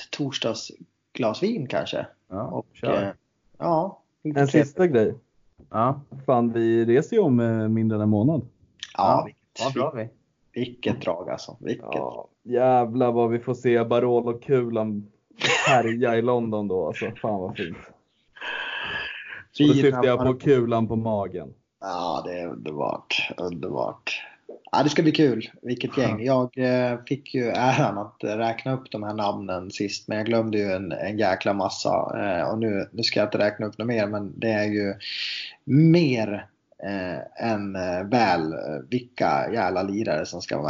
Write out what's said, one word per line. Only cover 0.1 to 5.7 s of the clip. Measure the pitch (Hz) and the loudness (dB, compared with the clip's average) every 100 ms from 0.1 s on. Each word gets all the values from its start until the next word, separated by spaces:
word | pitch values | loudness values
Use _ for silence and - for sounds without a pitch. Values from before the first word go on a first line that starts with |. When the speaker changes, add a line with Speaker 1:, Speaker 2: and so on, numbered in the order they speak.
Speaker 1:
torsdagsglas | - 139 - 117 113 - - - _ _ - 117 110 | -6 -4 -4 -4 -4 -8 -16 -20 _ _ -4 -2 0
vin | 202 233 127 | -2 -2 -4
kanske. | - - - - _ - | -4 -2 -6 -8 _ -12
Speaker 2:
Ja, | 95 123 | -8 -6
Speaker 1:
Och, | 123 - | -6 -10
Speaker 2:
kör. | _ 123 - | _ -2 0
Speaker 1:
eh, | 196 - _ _ _ - | -2 -6 _ _ _ -6
ja, | 165 160 190 - _ _ | 0 0 0 -6 _ _
lite | 156 139 | -4 2
Speaker 3:
En | 139 | 4
Speaker 1:
trevligt. | 156 139 | 4 4
Speaker 3:
sista | - 180 | 2 4
grej. | 123 107 - _ _ _ _ - | 4 2 0 _ _ _ _ -8